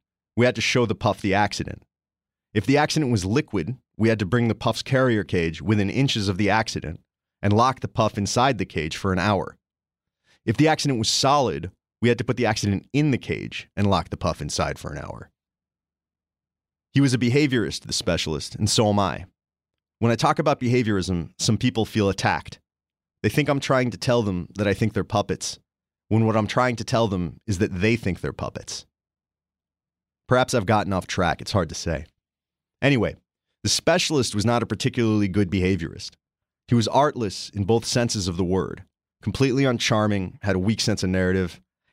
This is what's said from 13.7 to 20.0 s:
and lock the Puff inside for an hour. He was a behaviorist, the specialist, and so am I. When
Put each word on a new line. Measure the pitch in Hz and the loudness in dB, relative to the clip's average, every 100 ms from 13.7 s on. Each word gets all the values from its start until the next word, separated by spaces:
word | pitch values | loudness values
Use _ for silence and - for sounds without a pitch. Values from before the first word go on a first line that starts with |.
| - | -2
and | 101 | 0
lock | 92 - | 0 -2
the | - | -4
Puff | 85 76 | -4 -4
inside | 73 - 76 69 | -4 -4 -4 -6
for | - | -10
an | 71 | -12
hour. | - - - _ _ _ _ _ _ _ _ _ _ _ _ _ _ _ _ | -12 -16 -20 _ _ _ _ _ _ _ _ _ _ _ _ _ _ _ _
He | 135 | 2
was | 139 | 2
a | 120 | 2
behaviorist, | 120 143 151 123 76 - | 2 2 2 2 -2 -6
the | - | -8
specialist, | - - 82 - 76 - - | -4 -2 -2 -2 -6 -6 -4
and | 104 | 0
so | - 107 | 2 2
am | 101 | 2
I. | 95 62 - _ _ _ _ _ _ | 0 -4 -12 _ _ _ _ _ _
When | - | -2